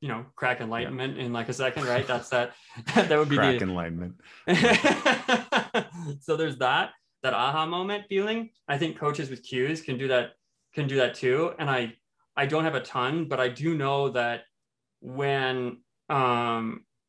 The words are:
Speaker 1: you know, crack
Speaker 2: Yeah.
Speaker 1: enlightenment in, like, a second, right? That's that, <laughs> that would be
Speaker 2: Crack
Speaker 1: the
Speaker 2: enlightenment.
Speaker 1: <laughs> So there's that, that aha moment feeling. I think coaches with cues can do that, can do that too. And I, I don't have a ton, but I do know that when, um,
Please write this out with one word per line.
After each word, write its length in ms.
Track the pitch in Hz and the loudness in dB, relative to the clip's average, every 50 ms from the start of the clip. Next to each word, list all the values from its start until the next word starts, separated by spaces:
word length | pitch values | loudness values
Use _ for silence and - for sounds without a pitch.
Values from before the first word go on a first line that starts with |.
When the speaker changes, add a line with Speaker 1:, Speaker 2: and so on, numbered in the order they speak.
Speaker 1:
you 80 | 147 131 | -8 -8
know, 180 | 110 113 127 - - | -8 -8 -8 -12 -10
crack 240 | - 139 127 123 - | -4 -2 -2 -2 -2
Speaker 2:
Yeah. 60 | 120 | -4
Speaker 1:
enlightenment 540 | 110 113 117 123 123 131 127 131 135 135 - | -6 -4 -4 -6 -6 -6 -6 -6 -6 -6 -6
in, 140 | 131 120 120 | -6 -4 -4
like, 160 | 117 117 139 | -4 -4 -4
a 40 | 123 | -4
second, 320 | 135 131 127 123 151 131 | -2 -2 -2 -2 -2 -2
right? 200 | 123 120 127 123 | 0 0 0 0
That's 220 | - 123 117 - - | 0 -2 -4 -2 -2
that, 240 | 131 123 120 120 - - - - - | 0 0 0 -2 -6 -14 -20 -20 -18
<laughs> 220 | 117 113 - - | -14 -4 2 4
that 220 | 226 175 156 156 | 4 4 6 6
would 120 | 151 151 143 | 4 4 4
be 80 | 143 | 4
Speaker 2:
Crack 220 | 131 101 - 123 120 | 4 4 4 4 2
Speaker 1:
the 60 | 98 | 2
Speaker 2:
enlightenment. 500 | 95 90 87 85 85 85 85 90 90 - - - - - - - | 0 -2 -2 -2 -4 -4 -6 -6 -8 -10 -14 -20 -20 -20 -8 0
Speaker 1:
<laughs> 1700 | 170 185 165 208 240 208 - - - - - - 277 247 - - - 254 - - - 285 - - - - 226 - - 170 175 165 147 139 143 | 2 4 6 6 6 6 6 4 4 2 4 4 2 2 2 2 2 2 2 2 0 -2 -2 -2 0 -2 -2 -2 -4 -8 -12 -10 -10 -10 -8
So 160 | - - 156 | -2 -2 0
there's 220 | 151 160 151 131 120 | 0 0 -2 0 0
that, 320 | 131 123 139 165 196 - - _ _ _ _ _ - | 0 2 2 2 0 -2 -6 _ _ _ _ _ -2
that 120 | 131 113 | 0 0
aha 320 | 104 123 139 147 156 160 | 2 2 2 2 0 0
moment 380 | 165 175 180 185 202 208 208 202 - | -2 -2 -4 -4 -4 -4 -6 -6 -2
feeling. 420 | 196 190 202 214 226 233 226 226 _ _ _ | -2 0 0 0 -2 -4 -4 -8 _ _ _
I 120 | - 143 139 | -4 -2 0
think 180 | 170 160 156 | 0 -2 -4
coaches 340 | - 156 143 139 - 143 131 | -2 -2 -2 -2 -2 -6 -8
with 120 | 131 - - | -8 -12 -12
cues 400 | - 131 127 131 147 160 160 - | -6 -2 -2 0 0 -2 -4 -6
can 160 | 147 131 120 | -6 -6 -4
do 100 | 135 131 | 0 2
that, 220 | 127 123 120 - - _ _ _ _ _ _ _ - | 2 2 2 0 -6 _ _ _ _ _ _ _ -6
can 140 | 156 143 135 | -4 -2 0
do 80 | 135 | 2
that 180 | 135 123 120 - | 2 2 2 0
too. 380 | - 135 127 131 151 165 170 - - | 0 0 2 2 2 0 0 -2 -4
And 100 | 156 143 | -2 0
I, 260 | 135 123 117 113 - _ _ _ _ _ _ _ - | 0 0 -2 -4 -8 _ _ _ _ _ _ _ -4
I 100 | 139 139 | -2 -2
don't 180 | 139 156 160 160 | 2 2 2 2
have 100 | 160 139 | 2 0
a 60 | 127 | -2
ton, 480 | 120 - - 131 123 131 151 170 160 139 | -4 -4 -4 -2 -2 0 0 -2 -2 -2
but 100 | 143 127 | 0 0
I 80 | 127 127 | 0 0
do 280 | 123 143 147 165 165 | -2 -2 -2 -2 -2
know 340 | 147 139 139 139 139 139 131 | 0 0 0 0 0 0 0
that 320 | 120 123 120 117 117 - - _ _ _ _ _ _ _ _ _ _ _ | 0 0 -2 -2 -2 -6 -10 _ _ _ _ _ _ _ _ _ _ _
when, 800 | - 123 127 135 139 139 139 135 135 131 127 127 123 120 123 - _ _ _ _ _ - | -16 -12 -6 -4 -2 0 0 0 0 0 -2 -2 -4 -6 -8 -10 _ _ _ _ _ -2
um, 760 | 147 139 131 123 120 120 120 117 113 113 113 113 113 - _ _ _ _ _ | 0 2 2 4 2 2 2 0 0 -2 -2 -4 -6 -10 _ _ _ _ _